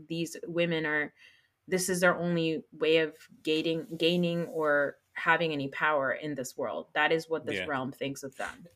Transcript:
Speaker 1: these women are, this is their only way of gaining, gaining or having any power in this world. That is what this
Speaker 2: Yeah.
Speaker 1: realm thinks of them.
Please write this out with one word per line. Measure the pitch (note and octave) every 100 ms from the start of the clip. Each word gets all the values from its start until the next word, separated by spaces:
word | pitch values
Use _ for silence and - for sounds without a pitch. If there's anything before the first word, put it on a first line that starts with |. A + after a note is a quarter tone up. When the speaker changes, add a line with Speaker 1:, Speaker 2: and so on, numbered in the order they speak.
| D#3
Speaker 1:
these | E3 D#3+ - -
women | E3+ E3+ D#3+ D#3
are, | D3+ D3 - - _ _ _ -
this | F#3 F3+
is | F3+
their | F3+ E3
only | F3 E3+ E3 D3+ -
way | D#3 D#3 D#3+
of | D#3 D3+ - -
gaining, | D#3+ D#3 D#3+ E3 - E3
gaining | E3+ F3 E3+ E3+ E3
or | D#3+ D3+ D3 C#3+ - _
having | - E3+ E3 E3
any | D3 C#3
power | C#3 D#3 D3+ C3+
in | - D3+ C3+
this | B2 -
world. | A#2 E2 -
That | D#3 D3+
is | E3 D#3+
what | D#3 B2+
this | F#3
Speaker 2:
Yeah. | D#3
Speaker 1:
realm | C3+ C3
thinks | - C#3 C#3
of | C3 -
them. | G2 - -